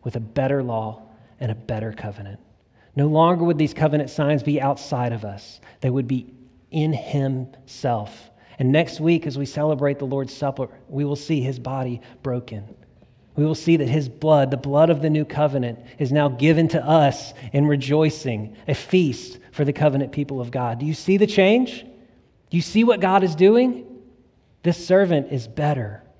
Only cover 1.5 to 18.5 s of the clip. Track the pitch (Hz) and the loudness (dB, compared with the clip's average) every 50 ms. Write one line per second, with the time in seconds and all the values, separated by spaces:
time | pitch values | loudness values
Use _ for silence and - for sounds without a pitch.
1.5 | 107 - - - 113 107 110 113 107 - - 107 101 - 101 98 104 - _ _ | -6 -8 -8 -8 -6 -6 -6 -8 -10 -10 -12 -12 -12 -12 -16 -16 -16 -20 _ _
2.5 | _ _ _ _ _ _ _ _ _ 143 143 151 151 156 165 170 180 170 170 170 | _ _ _ _ _ _ _ _ _ 0 0 2 4 4 4 4 4 2 2 0
3.5 | 170 147 156 143 - - 156 151 147 147 143 123 - - 147 143 151 139 117 147 | 2 2 0 -2 0 0 0 2 2 0 -2 -2 -4 -2 0 2 0 0 0 0
4.5 | 143 143 135 139 139 - - - 147 123 123 120 117 107 104 104 95 98 - - | -2 0 0 -2 -2 -4 -4 -6 -4 -4 -2 -4 -4 -6 -8 -10 -12 -14 -18 -20
5.5 | - - - - - _ - 131 123 139 131 117 135 127 120 - - - - _ | -20 -20 -20 -20 -12 _ -2 -2 0 -2 -2 -2 -4 -4 -6 -10 -20 -20 -20 _
6.5 | _ _ _ _ - 160 151 156 156 120 - - - 143 135 135 135 127 127 127 | _ _ _ _ -2 -2 0 0 -2 -4 -4 -4 -2 -2 -2 -2 -2 -4 -6 -10
7.5 | - - - - - - - 127 120 107 104 - - - - - _ _ _ _ | -14 -20 -20 -20 -16 -6 -4 -2 -2 -2 -4 -10 -16 -20 -20 -20 _ _ _ _
8.5 | - - 135 127 139 156 170 165 - - 151 165 170 160 - 151 127 139 143 131 | -6 -2 0 4 4 4 2 0 -4 -2 0 2 2 2 0 -4 -6 -6 -8 -6
9.5 | - 147 147 156 151 135 147 143 139 139 139 131 139 139 135 - - - 147 139 | -4 -2 0 0 0 0 0 -2 -2 -2 -6 -4 -4 -4 -4 -6 -8 -6 -6 -6
10.5 | 135 - 131 - - - - - - 139 147 143 147 139 - - 160 143 123 135 | -4 -6 -8 -10 -10 -20 -20 -10 -6 -4 -4 -4 -4 -6 -4 -2 -2 -2 -2 -4
11.5 | 131 123 120 127 135 135 127 127 123 117 - - - _ - 139 123 127 120 - | -6 -8 -8 -8 -6 -6 -6 -6 -8 -8 -12 -20 -20 _ -8 -6 -6 -6 -8 -10
12.5 | 113 104 101 107 - _ - _ _ _ _ _ _ _ _ _ _ - 151 156 | -14 -14 -14 -16 -20 _ -20 _ _ _ _ _ _ _ _ _ _ -2 0 0
13.5 | 156 156 - 170 170 156 139 120 131 156 139 123 - - 156 156 156 147 135 127 | 0 -2 2 2 2 4 2 0 0 -2 -2 -4 -8 -4 2 4 4 4 4 2
14.5 | 139 123 - 143 139 147 160 165 165 139 160 156 151 156 147 143 - 147 151 147 | -2 -6 -4 0 2 4 4 4 4 0 0 0 0 0 -2 -4 -2 0 0 0
15.5 | 135 135 123 120 113 - - - - - 151 123 139 151 147 143 127 120 139 156 | 0 -2 -4 -4 -8 -12 -16 -20 -6 -6 -2 0 2 2 2 2 0 2 4 4
16.5 | 160 160 165 160 170 160 120 143 160 160 147 139 - - - - - - 131 113 | 4 4 4 2 0 -2 2 4 4 6 6 4 2 -2 -12 -16 -18 -16 -14 -2
17.5 | - 143 147 151 147 139 123 131 147 156 156 156 156 - - 131 117 104 107 107 | 0 2 4 4 2 0 0 0 2 2 2 2 0 -4 -6 -6 -6 -6 -8 -10